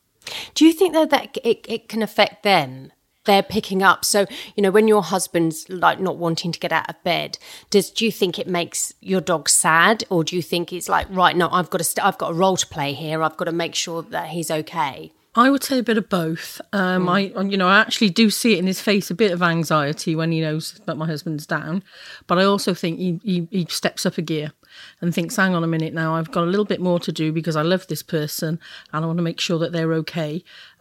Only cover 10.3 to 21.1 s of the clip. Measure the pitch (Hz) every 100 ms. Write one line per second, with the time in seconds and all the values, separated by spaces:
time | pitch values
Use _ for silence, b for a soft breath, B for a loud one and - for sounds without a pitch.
10.3 | 180 156 180 170 180 165 175 156 190 175
11.3 | 151 170 180 170 190 165 - 202 185 -
12.3 | 165 190 185 - - 143 135 156 160 156
13.3 | - 170 165 165 - - 165 170 160 165
14.3 | 165 160 160 156 170 147 123 156 _ _
15.3 | - 247 277 - 262 226 220 202 185 160
16.3 | 165 - - - 202 185 185 180 185 196
17.3 | - 196 196 185 196 214 - 220 170 226
18.3 | - 233 190 185 185 - 202 - 175 214
19.3 | 175 175 165 160 156 143 151 - 160 165
20.3 | 160 160 156 156 - - 147 160